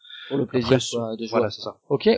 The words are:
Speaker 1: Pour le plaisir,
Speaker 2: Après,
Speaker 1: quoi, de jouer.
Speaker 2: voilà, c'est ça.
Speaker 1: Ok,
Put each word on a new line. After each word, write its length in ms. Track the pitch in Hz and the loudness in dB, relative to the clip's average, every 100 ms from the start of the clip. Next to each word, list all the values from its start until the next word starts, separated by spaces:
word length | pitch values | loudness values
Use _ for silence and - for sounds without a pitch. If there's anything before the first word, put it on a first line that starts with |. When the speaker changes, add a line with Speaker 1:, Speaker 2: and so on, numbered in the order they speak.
| - - - | -20 -20 -6
Speaker 1:
Pour 80 | - | -4
le 80 | 120 | -2
plaisir, 320 | 127 113 131 | 0 4 4
Speaker 2:
Après, 80 | - | 2
Speaker 1:
quoi, 240 | 120 113 113 | -4 -4 -6
de 80 | 110 | -2
jouer. 40 | 113 | 0
Speaker 2:
voilà, 120 | 107 | 0
c'est 120 | - | -4
ça. 140 | 107 - - | -12 -12 -4
Speaker 1:
Ok, 180 | 143 214 | 0 2